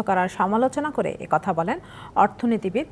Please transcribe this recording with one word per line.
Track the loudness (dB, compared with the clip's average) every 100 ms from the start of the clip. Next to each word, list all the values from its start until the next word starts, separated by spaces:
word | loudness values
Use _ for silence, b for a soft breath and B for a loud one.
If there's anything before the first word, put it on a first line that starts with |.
| 0
করার | 2 0 0
সমালোচনা | 0 2 2 0 -4 -2
করে | -4 -4
একথা | 0 0 0 -2
বলেন | 0 -4 B B B 2
অর্থনীতিবিদ | 2 2 0 0 0 -2 -4